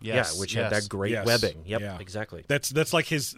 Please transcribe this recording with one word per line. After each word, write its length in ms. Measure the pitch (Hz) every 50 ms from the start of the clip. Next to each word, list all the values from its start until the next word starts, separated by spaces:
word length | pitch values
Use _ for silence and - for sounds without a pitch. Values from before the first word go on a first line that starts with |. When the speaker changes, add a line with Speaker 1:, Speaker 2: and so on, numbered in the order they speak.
Speaker 1:
Yes, 320 | 107 110 113 127 113 78 80
Speaker 2:
yeah, 60 | 90
which 140 | 98 90 110
had 180 | 117 113 104
Speaker 1:
yes. 100 | 104 107
Speaker 2:
that 60 | 104 101
great 240 | 104 95 98 107
Speaker 3:
Yes. 120 | 117 107 98
Speaker 2:
webbing. 380 | 117 117 117 107 92 78 80 80
Yep, 160 | 95 107 113
Speaker 3:
Yeah. 180 | 104 101 92 85
Speaker 2:
exactly. 440 | 95 92 98 107 107 - 87 82 - -
Speaker 3:
That's, 200 | 139 143 - -
that's 220 | 135 151 156 -
like 140 | 180 165 -
his, 260 | - 160 147 120 - -